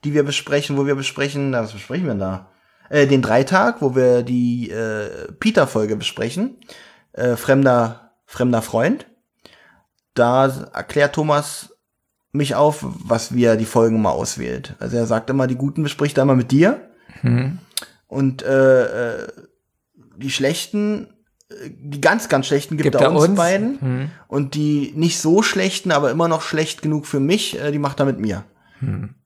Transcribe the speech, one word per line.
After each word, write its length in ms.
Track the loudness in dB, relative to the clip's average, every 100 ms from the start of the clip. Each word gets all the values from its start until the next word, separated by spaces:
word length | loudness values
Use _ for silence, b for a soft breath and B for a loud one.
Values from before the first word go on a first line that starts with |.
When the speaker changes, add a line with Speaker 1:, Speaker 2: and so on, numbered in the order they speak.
Speaker 1:
die 100 | 0
wir 80 | 2
besprechen, 560 | 2 -2 -2 -2 0 -2
wo 80 | 0
wir 80 |
besprechen, 560 | 0 -2 -4 -4 -2 -2
na, 140 | -2
was 100 | -4
besprechen 300 | -10 -8 -6 -4
wir 60 |
denn 80 | -4
da? 320 | -4 -6 -12 b b b b
Äh, 180 | 2 4
den 160 | 4
Dreitag, 580 | 4 2 4 2 2 0
wo 140 | -2 2
wir 260 | 4 4
die, 480 | 2 0 0 -2 -4
äh, 640 | -6 -4 -4 -6 -10 -14 -2
Peter-Folge 560 | 0 2 2 0 -2 -2
besprechen, 640 | -6 -6 -6 -4 -6 -6 B B B B B
äh, 220 | -4 -2 -2
fremder, 760 | 2 4 4 4 0 -6 _ _ _
fremder 340 | -4 0 0
Freund, 460 | 0 0 0 -2 -6 _ _ _ b b b b b _ _
da 320 | 0 2 4 2 0 -10 -12
erklärt 400 | -4 0 0 0
Thomas 580 | 0 0 -2 -12 -16 _ _ _ _ _ _
mich 200 | -4 -2
auf, 280 | 2 2 0
was, 500 | -10 -10 -2 -2 0
wie 120 | 2 4
er 120 | 2
die 80 | 2
Folgen 340 | 2 4 4
mal 120 | 0
auswählt. 640 | 0 -4 -6 -8 -8 -10 -12
Also 160 | -6 -4
er 120 | -2
sagt 240 | -2 -2
immer, 160 | -2 0
die 80 | -2
guten 260 | -4 -2
bespricht 380 | -4 -2 0 2
er 20 |
immer 120 | 4 4
mit 160 | 4
dir. 360 | 4 4 2 -8 B B B
Speaker 2:
Hm. 360 | 0 0 -2 -8 B B B B _
Speaker 1:
Und, 380 | -2 -2 -2
äh, 680 | 0 4 6 6 4 -2 -4 -6
äh, 40 | -10 -16 -20 _ _ _ _ _ _ -12
die 120 | -6
schlechten, 800 | -2 0 -2 -4 -2 0 -2 -6 _ _ _ _
äh, 200 | -18 -18
die 320 | -16 -12 0
ganz, 280 | 0 0 0
ganz 180 | 0 2
schlechten 300 | -2 -2 -2
gibt 60 | 0
Speaker 2:
Gibt 40 | 4
Speaker 1:
er 60 | 4
Speaker 2:
er 20 |
Speaker 1:
uns 140 | 6 4
Speaker 2:
uns? 80 | 4
Speaker 1:
beiden. 440 | 2 2 -2 -4
Speaker 2:
Hm. 300 | -4 -4 -6 B B
Speaker 1:
Und 280 | -4 -4 -2
die 380 | 0 0 -2 0
nicht 240 | 0 0
so 220 | 2 4
schlechten, 480 | 2 0 -2 -2 0
aber 180 | 2 2
immer 160 | 2 0
noch 140 | 0
schlecht 400 | -2 -2 -2 -2
genug 240 | -2 -2 -2
für 140 | -2
mich, 400 | 2 0 -2 -6
äh, 120 | -4
die 60 | -2
macht 200 | -4 0
er 60 | 0
mit 100 | 0
mir. 240 | -4 -4 -10 _ b b
Speaker 2:
Hm. 340 | -8 -6 -10 -16